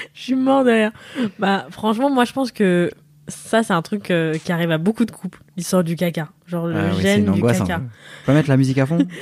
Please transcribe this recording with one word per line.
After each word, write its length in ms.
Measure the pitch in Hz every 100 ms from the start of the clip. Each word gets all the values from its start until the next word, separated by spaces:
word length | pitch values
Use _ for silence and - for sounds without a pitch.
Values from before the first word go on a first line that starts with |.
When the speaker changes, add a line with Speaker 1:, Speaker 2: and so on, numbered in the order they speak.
| -
Speaker 1:
Je 80 | -
suis 140 | - 262
mort 280 | 262 269
de 60 | 254
rire. 220 | 226 214 - - - 226 -
Bah, 260 | 196 196 123
franchement, 400 | - 214 220 277
moi, 140 | 269 240
je 80 |
pense 180 | - 254
que 400 | - 196 175 175 - _ _ -
ça, 360 | - - 226
c'est 100 | 226
un 80 | 180
truc, 300 | 160 214 202
euh, 260 | 175 160 156
qui 140 | -
arrive 180 | 175 170
à 60 | 160
beaucoup 280 | 170 220 226
de 60 |
couples, 300 | - 185 - - -
l'histoire 260 | 170 185
du 120 | 165 170
caca. 340 | 180 165 151 _ -
Genre 220 | 175 170
le 80 | 160
Speaker 2:
Ah 60 | 98
ouais, 20 | 95
c'est 40 |
Speaker 1:
gène 180 | 95 104
Speaker 2:
une 40 | 101
Speaker 1:
du 140 | 95
Speaker 2:
angoisse, 180 | 113 185
Speaker 1:
caca. 160 | 90 87
Speaker 2:
hein. 100 | 123 - - -
On 20 | -
peut 60 |
mettre 160 | 143 147
la 80 | 131
musique 200 | 131 131
à 80 | 135
fond ? 220 | 165 180 -